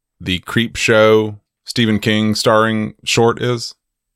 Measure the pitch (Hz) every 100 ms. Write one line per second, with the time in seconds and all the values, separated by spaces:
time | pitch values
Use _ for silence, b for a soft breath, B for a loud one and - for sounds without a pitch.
0 | _ _ 90 90 - 117 117 - 113 110
1 | 110 110 107 104 _ _ - - 113 104
2 | 110 107 107 107 - 110 110 110 107 -
3 | - - 117 117 117 120 - - _ _
4 | _